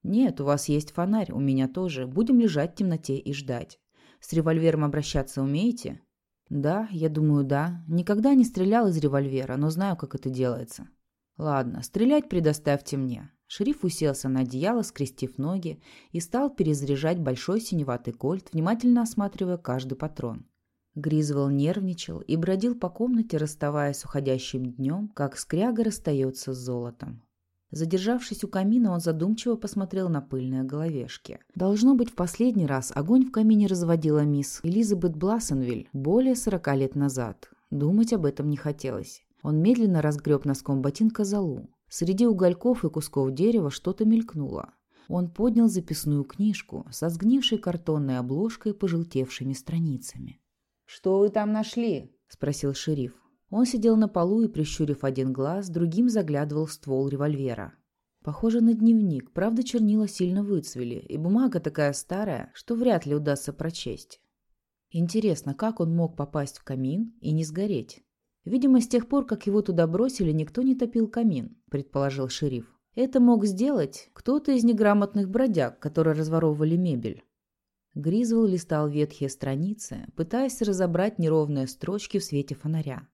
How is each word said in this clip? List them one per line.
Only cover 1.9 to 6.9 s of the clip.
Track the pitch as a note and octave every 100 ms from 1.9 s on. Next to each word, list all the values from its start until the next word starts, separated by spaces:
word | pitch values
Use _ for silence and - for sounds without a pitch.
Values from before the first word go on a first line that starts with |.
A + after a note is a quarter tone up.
| C3+ B2+
Будем | C#3+ A#3 B3
лежать | A3+ D3+ E3
в |
темноте | - G3 D#3+ - C3+
и | -
ждать. | C#3 C3+ A#2+ - - _ _ _ _
С | -
револьвером | D#3+ D#3+ D#3+ E3 D#3
обращаться | D3 D3+ D3 C#3+ C#3 -
умеете?» | C3+ D3 A3+ A#3 - - _ _ _ _ _
«Да, | D3 D3 F#3+ A3